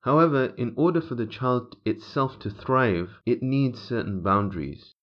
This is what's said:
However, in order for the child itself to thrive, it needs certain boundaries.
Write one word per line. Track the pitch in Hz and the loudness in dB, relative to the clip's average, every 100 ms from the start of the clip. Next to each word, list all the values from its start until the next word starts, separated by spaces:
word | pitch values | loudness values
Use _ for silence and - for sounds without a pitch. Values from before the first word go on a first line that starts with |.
However, | 123 147 165 139 127 - | 4 4 6 4 0 -2
in | 120 117 | -4 2
order | 165 165 | 2 2
for | 160 | -4
the | 120 110 | -6 -6
child | - 127 123 120 - | -2 0 0 -2 -8
itself | - - - - 135 - | -4 -4 -4 -2 -2 -2
to | - | -10
thrive, | 104 - 131 123 87 90 - | -8 0 2 4 2 -2 -6
it | - 120 | -2 0
needs | 131 135 135 123 | 0 2 0 -2
certain | - 117 - 95 | -6 -4 -4 -4
boundaries. | 95 101 101 85 71 69 - _ | 2 2 2 -4 -8 -10 -18 _